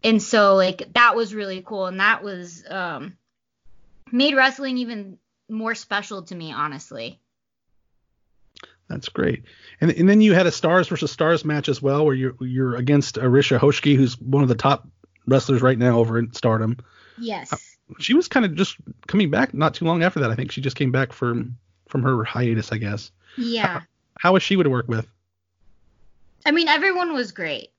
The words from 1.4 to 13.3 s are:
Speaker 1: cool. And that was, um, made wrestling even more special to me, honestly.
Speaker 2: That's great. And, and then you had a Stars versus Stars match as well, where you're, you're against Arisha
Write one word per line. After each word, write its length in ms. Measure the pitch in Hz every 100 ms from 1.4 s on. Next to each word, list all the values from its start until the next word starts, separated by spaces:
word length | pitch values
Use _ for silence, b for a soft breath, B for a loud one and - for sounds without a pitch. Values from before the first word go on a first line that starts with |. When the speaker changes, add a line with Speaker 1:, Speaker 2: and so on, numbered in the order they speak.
| 196 190
Speaker 1:
cool. 220 | 185 208 185
And 140 | 185
that 240 | 202 220
was, 400 | 202 185 175 170 -
um, 480 | 190 180 143 147 - _ _ _ _ - - - _ -
made 240 | 240 285
wrestling 440 | 277 262 269 269 254
even 400 | 233 220 196 185 _ _ _
more 280 | 220 220 220
special 460 | - 202 202 196
to 100 | 165
me, 180 | 180 160
honestly. 680 | 123 151 143 - - 117 - _ _ _ _ _ _ _ _ _ _ _ _ _ - B B _
Speaker 2:
That's 200 | 156 -
great. 360 | - - 120 B B B B
And, 100 | 160
and 180 | - 180
then 120 | 208
you 140 | 214
had 120 | 185 175
a 40 |
Stars 360 | - 165 180 170
versus 220 | 160 143
Stars 340 | - 156 165
match 240 | 151 151 143
as 120 | 135
well, 240 | 139 139
where 100 | 151
you're, 200 | 131 131 123
you're 340 | 127 127 131 120
against 400 | 123 147 139 -
Arisha 420 | 127